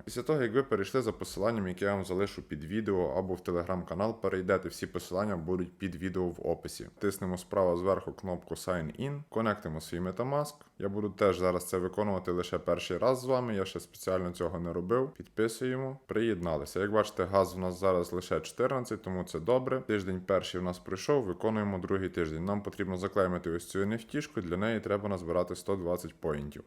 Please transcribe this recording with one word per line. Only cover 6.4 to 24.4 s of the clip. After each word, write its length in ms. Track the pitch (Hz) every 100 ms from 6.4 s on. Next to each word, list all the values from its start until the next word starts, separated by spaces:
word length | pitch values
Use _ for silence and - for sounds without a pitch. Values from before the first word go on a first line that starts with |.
| -
описі. 220 | 82 80 - - -
Тиснемо 400 | 101 95 95 92
справа 380 | - 101 90 87
зверху 360 | 92 92 -
кнопку 420 | - 95 87 -
Sign 460 | 82 - 90 78 -
In, 220 | 131 143 147
конектимо 520 | 110 113 104 - 78
свій 200 | - 85
MetaMask. 540 | 92 92 123 143 147 - - _
Я 100 | 98
буду 220 | 98 104
теж 280 | 92 104 90
зараз 300 | 92 90 -
це 100 | 95
виконувати 520 | 92 92 107 95 90
лише 280 | 87 87 87
перший 400 | 82 85 - 87
раз 220 | 113 131
з 40 |
вами, 300 | 123 131 123
я 100 | 104
ще 160 | 92 85
спеціально 520 | - - - 92 90
цього 260 | 87 85 85
не 140 | 85
робив. 380 | 85 90 117 135
Підписуємо, 880 | - - - 110 113 127 127 135 135 -
приєдналися. 720 | 107 113 101 85 78 71 90
Як 120 | 101
бачите, 320 | 107 104 -
газ 300 | 92 98 90
в 40 | 92
нас 220 | 92 87
зараз 320 | 95 90 87
лише 280 | 90 90 85
чотирнадцять, 600 | - - 127 131 120 107
тому 220 | - 92
це 160 | 87 80
добре. 400 | 82 127 127 131
Тиждень 400 | 127 107 95 92
перший 400 | 90 95 - 90
в 40 |
нас 140 | 90 90
пройшов, 460 | - 95 - 147
виконуємо 540 | 104 85 110 110 104 95
другий 300 | 90 95 92
тиждень. 360 | - 80 78
Нам 180 | 92 101
потрібно 340 | 101 - 95 90
заклеймити 540 | 98 104 92 87 87
ось 180 | 85 -
цю 140 | 95
Ен 100 | 101
Еф 120 | 113
Тішку, 360 | 113 147 147 -